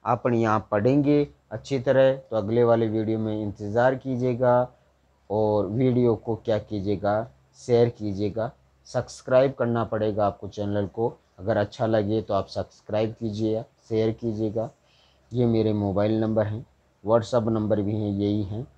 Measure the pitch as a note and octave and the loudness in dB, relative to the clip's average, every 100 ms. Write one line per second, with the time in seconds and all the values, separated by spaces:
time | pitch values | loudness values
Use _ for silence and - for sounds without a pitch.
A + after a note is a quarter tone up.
0 | G#2+ A#2+ C3 A#2 A2+ G#2+ G#2 G#2 A2+ C#3+ | 0 0 2 2 2 2 0 0 4 2
1 | C#3+ D3 C#3+ - _ A2 - C#3 B2 C3 | 4 2 0 -8 _ -14 -6 -4 2 4
2 | C3+ C3+ - A2 G#2 A#2 A#2+ A#2 A2+ A2 | 4 2 -4 -4 0 2 4 4 2 -2
3 | A2 A2 A2 G#2+ G#2 G#2 G#2 A2 B2+ C3 | -2 -2 -2 -4 -6 -8 -4 2 2 0
4 | C3+ B2 B2+ A#2+ B2 B2 B2 _ _ _ | -6 -4 -2 0 2 2 0 _ _ _
5 | _ _ _ G#2 G#2+ G#2+ F#2+ A2+ C3 B2 | _ _ _ 0 2 0 0 0 2 4
6 | B2 A2 - A2 - G#2+ - G#2+ F#2+ G2 | 2 0 -2 -6 -2 -4 -2 -6 -4 -2
7 | G2+ G#2 A#2+ _ _ _ - A#2+ A#2+ - | 0 -2 -4 _ _ _ 0 2 2 0
8 | G#2 G2 G#2 A2 A#2 - _ _ - B2+ | -6 -4 -4 -4 -8 -10 _ _ -8 -6
9 | - - - B2+ C3+ C3 A#2+ A#2 A2 A2 | -6 -12 2 4 4 0 -2 0 -2 -2
10 | G#2+ G2+ G2+ - G2+ G2+ G2+ G#2 G2 A2 | -2 0 -2 -2 -12 -8 -4 -2 -4 -4
11 | A#2 - _ - F#2 G#2 G#2 - A2+ A2+ | -4 -6 _ -10 -2 -2 -2 -2 0 0
12 | G2+ A2 G#2+ G2 F#2 G#2 F#2+ _ - G#2+ | 0 -2 -2 -4 -2 -8 -10 _ -6 -4
13 | A2 A2+ A2+ G#2 A2 A2 - _ _ A2 | -2 -4 -8 -4 -4 -4 -8 _ _ 0
14 | A2+ A2+ A#2 G#2+ A2 A2 A2 _ _ _ | 0 -2 -6 -4 -4 -4 -8 _ _ _
15 | _ _ _ A#2+ A#2+ A2+ A2 G#2 G2+ G2 | _ _ _ 0 2 2 2 0 0 0
16 | G#2 A2 A2 A2 G#2 G#2+ - _ _ _ | 0 0 0 0 -2 -4 -12 _ _ _
17 | G2 A#2 A#2+ B2 A2 A2+ G#2+ G#2 G2+ G#2+ | 2 2 2 -2 0 0 0 0 0 -2
18 | G#2 G2 G2+ G#2 G2 G#2 C#3 | -2 -2 0 -2 -4 -8 -12